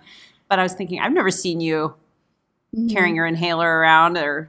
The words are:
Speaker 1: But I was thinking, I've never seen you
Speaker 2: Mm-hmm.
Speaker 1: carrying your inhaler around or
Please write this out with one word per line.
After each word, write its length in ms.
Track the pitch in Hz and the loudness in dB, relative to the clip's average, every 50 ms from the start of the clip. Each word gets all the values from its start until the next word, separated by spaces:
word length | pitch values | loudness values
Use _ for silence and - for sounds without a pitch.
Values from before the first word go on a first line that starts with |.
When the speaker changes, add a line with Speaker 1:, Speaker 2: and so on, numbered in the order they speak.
| - - - - - - _ _ _ _ | -14 -20 -20 -20 -20 -20 _ _ _ _
Speaker 1:
But 120 | 202 185 | 0 0
I 40 | 185 | 0
was 100 | 180 185 | 0 -2
thinking, 260 | - 196 165 180 - | -6 -8 -8 -6 -6
I've 120 | 131 214 | -4 0
never 200 | 294 359 320 190 | 0 0 2 0
seen 280 | 175 - - 185 165 170 | 0 -2 -4 -4 -4 -4
you 360 | 165 160 160 156 151 156 - _ _ _ _ _ _ _ _ _ _ _ _ _ _ _ - | -2 -2 -2 -2 -2 -4 -8 _ _ _ _ _ _ _ _ _ _ _ _ _ _ _ -8
Speaker 2:
Mm-hmm. 140 | 226 233 233 214 | -4 -4 -2 0
Speaker 1:
carrying 200 | 202 180 175 165 | 0 2 2 2
your 100 | 165 165 | 0 -2
inhaler 420 | 165 165 165 175 175 170 165 170 165 165 160 | -2 -2 -2 -2 -2 -2 0 0 0 2 2
around 360 | 160 160 160 160 165 170 175 | 4 6 6 6 6 4 2
or 320 | 170 151 147 143 151 160 | 0 -2 -4 -4 -6 -8